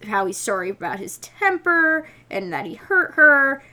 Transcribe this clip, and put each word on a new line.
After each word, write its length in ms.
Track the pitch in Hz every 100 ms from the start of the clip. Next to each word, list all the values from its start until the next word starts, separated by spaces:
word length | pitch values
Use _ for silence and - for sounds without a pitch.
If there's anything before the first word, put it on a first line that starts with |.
| 208
how 180 | 202 190
he's 120 | 196
sorry 320 | - 196 180
about 280 | 196 160 190
his 180 | - -
temper, 920 | - - 403 359 349 339 320 320 311 - _
and 220 | - 180
that 140 | 151 165
he 80 | -
hurt 380 | - 381 339
her, 500 | - 302 277 269 277 -